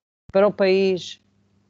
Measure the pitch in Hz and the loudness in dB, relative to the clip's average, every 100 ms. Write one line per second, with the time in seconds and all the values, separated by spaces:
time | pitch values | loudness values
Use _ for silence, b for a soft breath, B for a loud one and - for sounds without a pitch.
0 | _ _ _ 196 202 - 190 190 190 185 | _ _ _ 0 0 0 0 2 0 -2
1 | - - _ _ _ _ _ | -8 -20 _ _ _ _ _